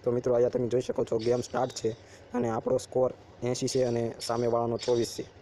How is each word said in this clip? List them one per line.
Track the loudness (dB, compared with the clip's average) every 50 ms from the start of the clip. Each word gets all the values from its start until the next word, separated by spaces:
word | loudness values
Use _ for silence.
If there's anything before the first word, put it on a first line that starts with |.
| 0
તો | 0 0
મિત્રો, | 2 2 2 4
અહીંયા | 4 4 4
તમે | 2 0 0 2
જોઈ | 0 0 0
શકો | -2 -2 -4 -2
છો, | 0 0 0
ગેમ | 2 2 0 0 0
સ્ટાર્ટ | -4 -2 -2 -2 -2 -4 -4 -4
છે | -4 -4 -4 -14 -20 -20 -20 -20 -8 -6
અને | -2 -2 0
આપણો | -2 -2 0 0 0 0
સ્કોર | -2 -2 0 0 0 0 -2 -6 -18 -20 -14 -4 -2
એંસી | -2 -2 0 -2 0
છે | 2 2 2
અને | 2 2 0 -2 -2 -4 -8
સામેવાળાનો | -4 -4 -2 0 0 2 2 2 0 0 -2 -2
ચોવીસ | 0 2 2 2 2 0 -4
છે | -10 -10 -12 -14 -20